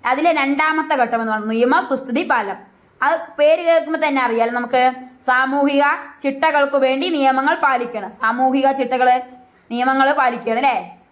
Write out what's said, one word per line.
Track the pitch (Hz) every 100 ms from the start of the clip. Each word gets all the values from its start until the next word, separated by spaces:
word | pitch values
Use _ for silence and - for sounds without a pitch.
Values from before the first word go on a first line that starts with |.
| 240
അതിലെ | 262 330
രണ്ടാമത്തെ | 311 269 285 311 311 311 294
ഘട്ടം | 233 233
എന്ന് | 226
പറയുന്നത്, | 214 214
നിയമ | 226 240 320
സുസ്ഥിതി | - 262 - 247 233
പാലനം. | 247 202 185 - _ _ _
അത് | 262 320 - -
പേര് | 294 320 339
കേൾക്കുമ്പോൾ | 330 320 320 311
തന്നെ | 269
അറിയാലോ | 247 226 226
നമുക്ക്, | 240 240 254 254 254 - - -
സാമൂഹിക | 254 262 285 277 277 285 320 - -
ചിട്ടകൾക്ക് | 277 269 320 294 277 277
വേണ്ടി | 262 269 359
നിയമങ്ങൾ | 311 269 262 277 330
പാലിക്കണം. | 285 254 240 220 196
സാമൂഹിക | - 226 240 262 269 269
ചിട്ടകള്, | 269 254 262 254 247 254 - - _ _
നിയമങ്ങൾ | 233 254 269 269
പാലിക്കണം | - 254 240 - 226
അല്ലേ? | 269 214 175 - _